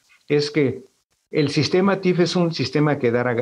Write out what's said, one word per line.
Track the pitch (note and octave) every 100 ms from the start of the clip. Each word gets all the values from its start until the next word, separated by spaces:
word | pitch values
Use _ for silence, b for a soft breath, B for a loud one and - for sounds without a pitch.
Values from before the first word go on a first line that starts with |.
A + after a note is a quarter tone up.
| b b _
es | D3 D3
que | D#3 C3+ - - _ _ _ _
el | - C#3+
sistema | - C3+ F#3 G3 F#3+
tif | F3+ F3
es | E3+ F#3
un | E3+
sistema | E3 C3 D3+ D3+ C#3
que | B2
da, | A#2+ B2 A#2